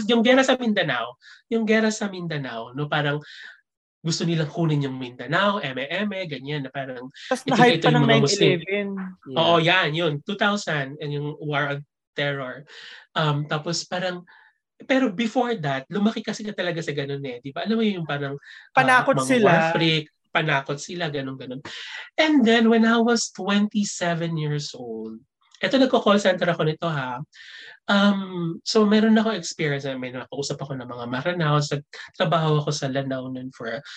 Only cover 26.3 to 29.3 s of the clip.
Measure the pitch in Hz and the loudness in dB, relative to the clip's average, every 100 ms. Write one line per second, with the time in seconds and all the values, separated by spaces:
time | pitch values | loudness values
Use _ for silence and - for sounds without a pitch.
26.3 | 180 175 165 156 156 170 147 127 123 - | 2 0 2 0 0 -4 -4 -4 -8 -12
27.3 | - - - - - - 202 202 196 190 | -18 -20 -20 -20 -10 0 4 4 4 -2
28.3 | 175 165 - - 220 208 214 220 220 220 | -4 -4 -4 0 2 6 6 6 6 4